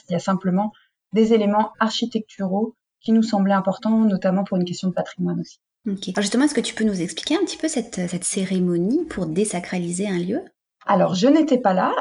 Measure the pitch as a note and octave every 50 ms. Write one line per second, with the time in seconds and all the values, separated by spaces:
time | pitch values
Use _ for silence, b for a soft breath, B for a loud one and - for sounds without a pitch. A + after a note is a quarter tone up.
0 | - - F3 E3+ - G3 F#3+ F#3 F#3+ F#3 F3+ F#3+ G#3 G#3+ b b b b b _
1 | _ _ - A3 A3+ A3 A#3 G#3+ G3+ G3+ G#3 G#3+ G#3+ - - - A3+ A3 - -
2 | A#3 A#3 - A3 - - - - G3 F3+ F#3 G3+ A3+ B3 - _ _ _ _ _
3 | - A3+ A3+ A3+ A3 A3 G#3+ G3 G3 G3 G3 F#3+ F#3 F#3+ F#3+ - - A3 A3 A3
4 | A3 G#3+ G3 F#3 - F#3 F3+ G3 G3 - G3 F3+ F3 F3+ F3 - - F#3 F3 F3+
5 | - - - - F3+ F3 E3+ F3 E3+ - - _ _ _ _ _ - G#3 G3 F#3+
6 | - F#3 F3+ - G3+ G3 - B3 C#4+ D4 D4 A#3 A3 - - - A3 G#3+ G3+ F3+
7 | D#3+ F3+ - - - - D4 G4 F4+ - - - - D#4 - B3 A3 - - F#3
8 | F3+ F3 F3+ F3 - - - G3 F#3+ F3+ F#3+ F#3 F3+ F3 F3 E3+ F3 G3+ C4 F4
9 | E4+ - - G3+ F3+ D#3+ D#3 F#3 G#3+ G#3+ - F3 F3+ - F#3+ F3+ F3 E3+ F3 F3+
10 | G3+ G#3 F#3 F3 F3 F3+ A3+ E4+ E4+ - _ _ _ _ _ _ _ G3+ G3+ F3+
11 | E3+ - F#3 F3+ G#3 C#4 D4+ D#4+ C#4+ - C4 B3 - G3 F#3 F#3 - - - C5